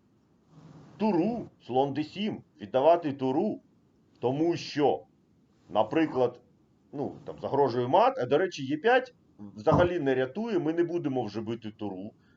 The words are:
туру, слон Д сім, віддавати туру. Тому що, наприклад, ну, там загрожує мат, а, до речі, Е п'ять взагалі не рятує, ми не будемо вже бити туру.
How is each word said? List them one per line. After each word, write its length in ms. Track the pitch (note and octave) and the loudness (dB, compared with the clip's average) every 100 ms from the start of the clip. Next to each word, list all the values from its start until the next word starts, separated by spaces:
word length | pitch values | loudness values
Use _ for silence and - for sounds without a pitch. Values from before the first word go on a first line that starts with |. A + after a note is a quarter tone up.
| _ _ _ _ _ - - - - - | _ _ _ _ _ -20 -20 -20 -18 -2
туру, 520 | G#3+ E3+ G3 A#3+ - _ - | 2 2 2 -2 -8 _ -4
слон 280 | B2+ C#3+ | 0 0
Д 100 | C3 | -2
сім, 400 | D3+ F3+ G#3 A2+ - - | -6 -6 -6 -6 -12 -16
віддавати 520 | G2+ B2+ D3+ E3+ D3+ | -4 2 4 4 2
туру. 480 | C3+ C3 C#3 G#3 - _ _ _ _ _ _ | -2 -2 0 -2 -4 _ _ _ _ _ _
Тому 360 | A#2+ C#3 E3+ E3+ | -2 0 0 -2
що, 480 | - C#3 C#3 D#2+ - _ _ _ _ _ - | -4 2 2 2 -6 _ _ _ _ _ -2
наприклад, 720 | G2 A2 D3+ D#3 B2+ A#2+ - _ _ _ _ _ | 0 2 2 2 2 0 -2 _ _ _ _ _
ну, 220 | C#3 A2+ D2+ - | -8 -8 -8 -14
там 100 | D#2 | -10
загрожує 460 | G2+ C3+ C#3 A#2+ B2 | -2 2 2 0 2
мат, 300 | F3 B3 C4 | 4 4 2
а, 80 | B2 | 0
до 120 | C#3+ | 2
речі, 360 | F#3 E3 C3 | 0 -4 -6
Е 40 | D3+ | -2
п'ять 360 | A3 B3+ B3+ - _ - G#2 - | 2 2 0 -12 _ -20 -18 -4
взагалі 440 | G#2+ D#3 F3 F3 | 2 4 4 2
не 160 | C3+ C3 | 0 0
рятує, 440 | C3 G3+ A#3 F#3+ | 0 -4 -4 -2
ми 140 | D3 | 0
не 100 | E3+ | 0
будемо 400 | E3+ E3+ C#3+ C3 | 0 -2 -2 -2
вже 180 | G#2+ G#2 | -4 -6
бити 300 | G#2+ A2+ A2 | -6 -8 -10
туру. 400 | G#2 G#2 F#2 G#2 - _ | -10 -10 -8 -12 -16 _